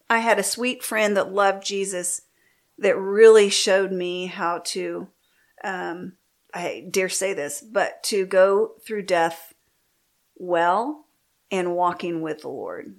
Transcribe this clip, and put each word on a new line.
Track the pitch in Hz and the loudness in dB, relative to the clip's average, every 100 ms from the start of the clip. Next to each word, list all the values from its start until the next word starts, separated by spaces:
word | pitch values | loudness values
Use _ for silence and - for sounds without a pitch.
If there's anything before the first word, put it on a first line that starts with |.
| - | -2
I | 233 | 0
had | 233 202 | 2 2
a | |
sweet | 185 - 247 247 | 0 -2 -4 -4
friend | - 220 208 202 | -4 -2 0 0
that | 180 | 0
loved | 196 196 190 196 | 2 2 0 -4
Jesus | 202 196 180 180 - _ _ _ _ _ - | -4 -4 -6 -6 -8 _ _ _ _ _ -4
that | 202 180 | 0 0
really | 190 202 226 220 202 | 0 8 10 10 8
showed | 202 220 190 190 | 2 2 2 2
me | 185 180 180 185 | -4 -4 -6 -8
how | 180 170 170 - | -6 -4 -4 -6
to, | 190 175 175 185 _ _ _ _ - | -8 -8 -8 -12 _ _ _ _ -14
um, | 208 185 175 170 185 - _ _ _ | -10 -8 -8 -10 -12 -16 _ _ _
I | - 170 110 185 | -10 -8 -8 -6
dare | 190 185 | -4 -2
say | - 190 | -2 -4
this, | 190 143 - | -4 -8 -10
but | 220 233 - - | -6 -2 -2 -4
to | - 208 185 | -4 -2 0
go | 190 190 196 220 - - | 4 4 4 0 -4 -10
through | 214 190 | -8 -2
death | 175 165 165 - _ _ _ _ _ _ _ _ - | 0 0 -2 -18 _ _ _ _ _ _ _ _ -12
well | 180 170 170 190 247 302 _ _ _ _ - | -2 2 2 2 -2 -8 _ _ _ _ -8
and | 190 175 | -4 -2
walking | 175 175 175 180 165 | 0 -2 -2 -6 -6
with | 160 151 | -6 -8
the | 147 | -10
Lord. | 131 90 87 - | -10 -10 -12 -14